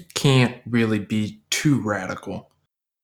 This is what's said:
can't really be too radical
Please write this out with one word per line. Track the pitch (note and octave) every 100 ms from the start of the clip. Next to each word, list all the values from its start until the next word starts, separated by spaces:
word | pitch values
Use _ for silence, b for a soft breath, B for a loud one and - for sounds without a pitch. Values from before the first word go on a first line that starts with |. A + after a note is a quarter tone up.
| -
can't | - C#3+ C3 A#2 - A2+
really | A#2 A2 G#2+
be | G2 A2 G#2 - -
too | - D#3 B2
radical | G#2 G2+ F#2 G#2+ - - - _ _ _ _ _